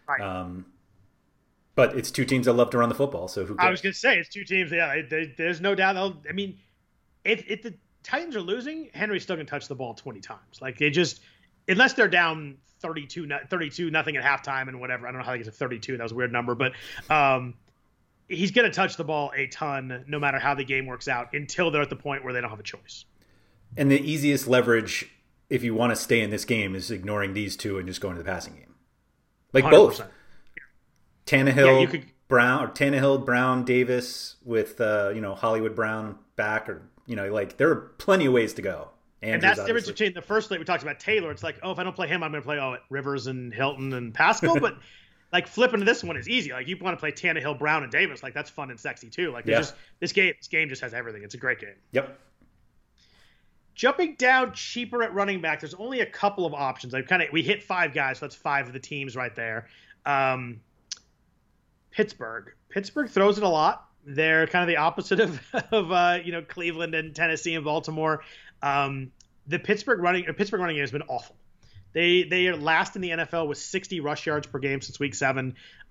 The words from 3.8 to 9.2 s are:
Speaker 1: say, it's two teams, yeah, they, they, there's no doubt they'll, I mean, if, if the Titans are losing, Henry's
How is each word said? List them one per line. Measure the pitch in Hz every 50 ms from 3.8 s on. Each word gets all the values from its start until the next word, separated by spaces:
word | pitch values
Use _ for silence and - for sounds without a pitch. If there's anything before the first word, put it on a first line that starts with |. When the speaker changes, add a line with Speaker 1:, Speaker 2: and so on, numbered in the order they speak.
| - 196 190
Speaker 1:
say, | - - 254 285 -
it's | 165 -
two | - 202 190
teams, | 147 185 190 185 151 165
yeah, | 196 170 151 135
they, | 156 156
they, | 127 156 156 165 151 - -
there's | 160 170 180 156
no | 175 202 196
doubt | 185 190 190 196
they'll, | 185 190 196 180 151 - 151
I | 160
mean, | 190 202 196 180 - _ _ _ _ _ _ _ _ _ _ _ _ _
if, | 190 226 220 - -
if | 220 220
the | - 233 175 - _ _ _ _ -
Titans | - - 285 349 339 277
are | 214
losing, | 175 175 202 247 240 285 311 320 320 240 -
Henry's | - 196 214 202 180